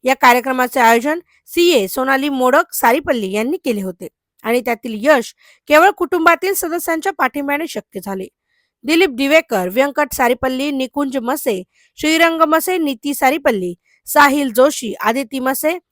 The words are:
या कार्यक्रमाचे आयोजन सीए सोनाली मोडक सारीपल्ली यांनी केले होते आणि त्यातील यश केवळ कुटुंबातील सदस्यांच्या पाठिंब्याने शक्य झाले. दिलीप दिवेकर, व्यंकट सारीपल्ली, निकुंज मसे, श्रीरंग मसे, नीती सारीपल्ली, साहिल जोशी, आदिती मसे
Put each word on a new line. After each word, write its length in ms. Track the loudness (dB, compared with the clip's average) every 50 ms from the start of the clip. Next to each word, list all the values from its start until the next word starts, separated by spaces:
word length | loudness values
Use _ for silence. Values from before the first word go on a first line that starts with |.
या 120 | 0 -2 0
कार्यक्रमाचे 640 | _ 4 4 4 4 2 -2 -2 -2 -2 -2 0 2
आयोजन 380 | 4 4 4 4 2 -2 -4 -4 -8 _ _ _ _
सीए 400 | _ 0 2 2 4 4 2 0
सोनाली 420 | 0 -4 -4 -2 0 0 0 0 -2
मोडक 440 | -2 0 2 4 4 2 2 _
सारीपल्ली 600 | -4 0 2 2 2 2 0 -2 -2 -2 -2 -4
यांनी 240 | -4 -4 -2 -2 -4
केले 260 | -4 _ -4 -4 -4
होते 260 | -4 -8 -10 _ -16 -18 _ _ _ _ _ _
आणि 180 | -4 -2 -2 -2
त्यातील 380 | 0 -2 -6 -4 -6 -10 -8 -2
यश 320 | 2 4 4 2 2 -4 -14 _ _ _ _ _ _ 2
केवळ 220 | 4 6 6 4
कुटुंबातील 640 | 2 0 -4 -2 -2 0 2 2 0 0 0 -4 -4
सदस्यांच्या 580 | -4 -4 -4 -6 -6 -4 -4 -4 -2 -4 -6 -4 -4
पाठिंब्याने 500 | -6 -4 _ -8 -4 -4 -4 -4 -4 -8
शक्य 320 | -8 -12 -12 _ _ -12 -10
झाले. 240 | -8 -10 -10 -10 -12 _ _ _ _ _ _ _ _ _ _ -4
दिलीप 240 | -2 2 2 2 0
दिवेकर, 580 | 0 -2 0 2 2 2 2 _ -2 -2 -2 -2
व्यंकट 400 | 0 0 0 0 0 -2 -2 -2
सारीपल्ली, 580 | -2 0 0 0 0 0 -2 -4 -2 -2 -4 -4
निकुंज 460 | -2 -4 -4 -4 _ -4 -4 -2 -2
मसे, 460 | -4 -2 -2 -4 -2 -2 -4 -4 -4 -8 _ _ _ _ _ _
श्रीरंग 440 | -4 -2 0 2 4 2 2 4 2
मसे, 380 | 2 2 2 0 0 0 -2 -2
नीती 360 | -2 -2 -4 -4 -6 -6 -4
सारीपल्ली, 600 | 0 0 0 0 2 0 -2 -2 0 -4 -6 -8 _ _ _ _ _ _
साहिल 460 | -2 2 4 4 4 4 0 -2 0 2
जोशी, 380 | 4 2 2 2 -2 -8 -10 -8 -4
आदिती 380 | -4 -2 -2 -2 -4 -6 -6 -4
मसे 400 | -2 -2 -2 0 -2 -2 -2 -2 _ _